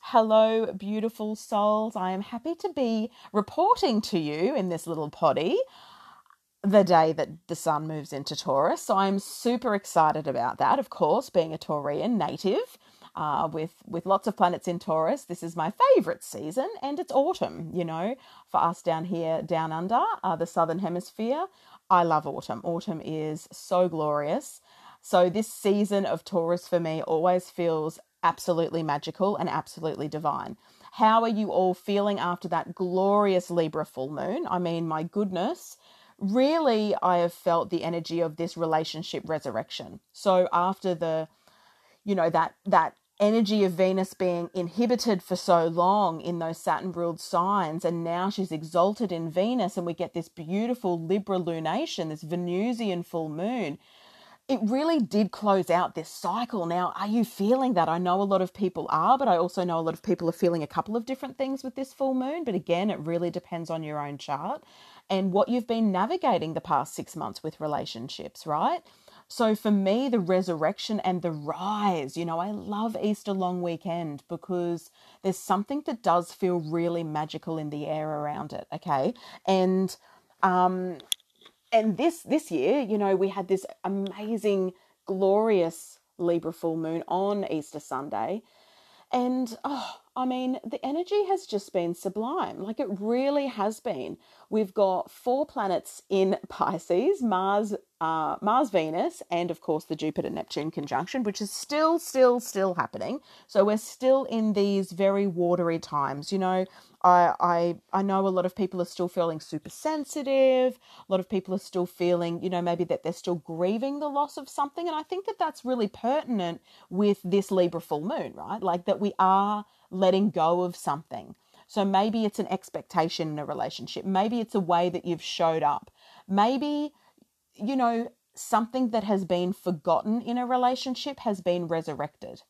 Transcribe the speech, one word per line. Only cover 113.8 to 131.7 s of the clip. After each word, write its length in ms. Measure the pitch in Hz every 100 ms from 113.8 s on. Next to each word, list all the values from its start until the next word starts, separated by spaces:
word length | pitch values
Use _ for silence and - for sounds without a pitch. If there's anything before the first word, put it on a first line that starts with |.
| 269 285
the 80 | 294
loss 300 | 285 285 -
of 100 | 277
something. 400 | - 285 - 339
And 80 | 311
I 60 |
think 240 | 320 370 403
that 120 | 427
that's 280 | 320 - 240
really 200 | 254 208
pertinent 760 | - 233 285 311 226 175 170 _ - -
with 320 | 180 208 196
this 280 | 180 196 196
Libra 320 | 190 175 170
full 180 | - 151
moon, 320 | 170 294 151
right? 280 | - 82 208
Like, 240 | 190 175 175
that 140 | 196
we 120 | 202 -
are 480 | 185 190 202 208 202 _ _
letting 400 | 185 185 190 202
go 320 | 175 160 175
of 120 | 180
something. 600 | 175 - 143 - 117 78 - _ _ _
So 180 | 214
maybe 400 | 196 196 214 220
it's 140 | 214 -
an 100 | 202
expectation 800 | 190 - 160 - 180 165 - 160
in 100 | 151
a 60 |
relationship. 640 | 143 147 113 - - - 190
Maybe 340 | 190 214 240
it's 140 | 220
a 60 | 214
way 280 | 170 175 180
that 160 | 175
you've 180 | 175 165
showed 400 | - - 165 160
up. 280 | 151 143 - _ - - -
Maybe, 640 | 196 220 269 294 294 294 _ _ _ _ _ _
you 220 | _ 208 269
know, 360 | 240 233 240 _ _
something 560 | - - 220 226 262 254
that 140 | 226
has 220 | 202 196 185
been 260 | 175 180
forgotten 680 | 196 - 175 175 160 - 226
in 160 | 226 240
a 80 | 247
relationship 720 | 254 247 254 262 247 - 269
has 220 | 240 196
been 260 | 175 180
resurrected. 720 | 170